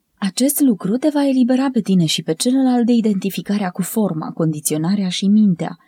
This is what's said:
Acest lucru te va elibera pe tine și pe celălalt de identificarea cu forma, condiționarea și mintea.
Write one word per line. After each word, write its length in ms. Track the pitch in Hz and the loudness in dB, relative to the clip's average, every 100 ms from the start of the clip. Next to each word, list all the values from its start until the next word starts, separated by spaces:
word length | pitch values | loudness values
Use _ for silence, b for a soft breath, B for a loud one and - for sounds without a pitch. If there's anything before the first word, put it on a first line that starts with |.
| _ - | _ -6
Acest 420 | 196 - 262 - | -6 0 -2 2
lucru 380 | 277 196 180 247 | 2 0 -2 0
te 120 | 311 | 0
va 140 | 294 277 | 0 0
elibera 420 | 262 247 254 277 | 2 2 2 0
pe 120 | 247 | -2
tine 240 | 196 190 156 | 2 2 2
și 180 | - | -2
pe 100 | 160 | -4
celălalt 520 | 160 247 262 262 247 233 | -4 0 2 2 2 2
de 60 | |
identificarea 800 | 240 220 196 196 - 170 202 185 | 2 2 0 -2 -6 -4 -4 -4
cu 120 | - | -6
forma, 500 | 175 226 202 160 - | -6 -2 -2 -2 -8
condiționarea 760 | - 160 151 - 156 160 202 185 | -2 -2 -2 -4 -2 -2 -2 -2
și 180 | 180 196 | -2 2
mintea. 500 | 214 208 170 170 170 | 4 4 2 -4 -10